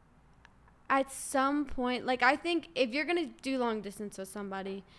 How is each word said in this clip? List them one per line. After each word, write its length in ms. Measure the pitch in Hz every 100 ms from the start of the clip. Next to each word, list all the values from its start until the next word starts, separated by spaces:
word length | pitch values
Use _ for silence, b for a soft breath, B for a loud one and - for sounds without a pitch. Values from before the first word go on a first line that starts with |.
| - - - - - - - - -
at 220 | 269 269
some 540 | - - 269 269 294 277
point, 400 | - 247 247 240
like, 180 | 247
I 120 | 247 294
think 340 | 339 339 -
if 160 | - 254
you're 160 | 262 294
gonna 220 | 349 294 -
do 160 | 269 269
long 220 | 240 220
distance 360 | 202 196 208 -
with 100 | 190
somebody, 560 | 214 196 190 190 196 -